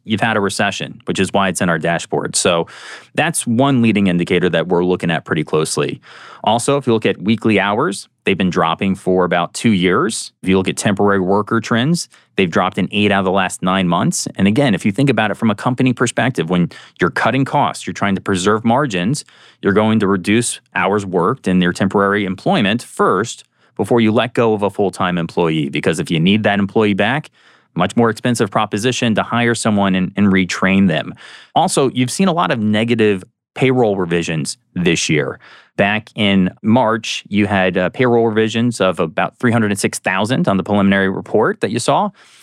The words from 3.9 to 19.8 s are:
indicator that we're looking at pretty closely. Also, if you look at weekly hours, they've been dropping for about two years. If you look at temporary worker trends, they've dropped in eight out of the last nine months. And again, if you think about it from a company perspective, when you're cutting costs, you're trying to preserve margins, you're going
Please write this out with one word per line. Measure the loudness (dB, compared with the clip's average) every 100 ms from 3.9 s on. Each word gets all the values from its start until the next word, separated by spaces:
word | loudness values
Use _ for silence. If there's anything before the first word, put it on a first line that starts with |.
| 2 2
indicator | 0 0 2 2
that | 0 0
we're | 0
looking | 0 0 -2
at | -4
pretty | -4 -4 -2
closely. | -2 -2 -2 -4 -6 -14 -20 -20 -6
Also, | -2 0 0 0
if | 0
you |
look | 0 0
at | -2
weekly | -2 0 2 2
hours, | 2 0 -2 -6 -12 _ -2
they've | 0
been | 0
dropping | 2 0 0 -2 -2
for | 0 0
about | 2 0 -2
two | -2 0
years. | 2 2 2 0 -4 -12 _
If | 0
you | 0
look | 0
at | -2
temporary | -2 0 2 2
worker | 2 0 0 -2
trends, | 0 0 0 -2 -6 _ _ -2
they've | 0
dropped | 2 0 -2
in | -2
eight | 0 2
out | 2
of | 0
the |
last | 0 -2 -2
nine | -2 0 0
months. | 0 0 -2 -6 0
And | 2
again, | 2 2 0
if | -2
you |
think | 0 0
about | 2 0
it | 0
from | 0
a | 0
company | -2 0 0
perspective, | 0 -2 0 -2 -2 -2
when | 0 0 -4 -14 -2
you're | -2
cutting | 0 0 0 0
costs, | 0 -2 -4 -10
you're |
trying | -4 -2 -2
to |
preserve | -2 0 2 2 2
margins, | 0 0 -2 -2 -4 -8 -20 -20 -4
you're | 0
going | 2